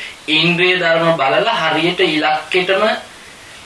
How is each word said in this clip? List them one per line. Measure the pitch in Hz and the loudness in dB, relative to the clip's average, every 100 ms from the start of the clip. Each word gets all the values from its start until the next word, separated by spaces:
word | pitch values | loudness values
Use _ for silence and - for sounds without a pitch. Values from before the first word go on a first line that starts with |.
| - - - | -14 -12 -2
ඉන්ද්‍රිය | 156 170 175 180 185 | 0 2 2 2 2
ධර්ම | 170 165 165 | 2 2 2
බලලා | 165 170 170 170 165 | 2 2 2 2 0
හරියට | 160 156 170 180 | 0 0 0 2
ඉලක්කෙටම | 180 151 156 156 - 185 180 190 214 220 - - - - - - | 0 2 0 -2 -2 -2 0 2 0 -2 -8 -20 -20 -20 -20 -16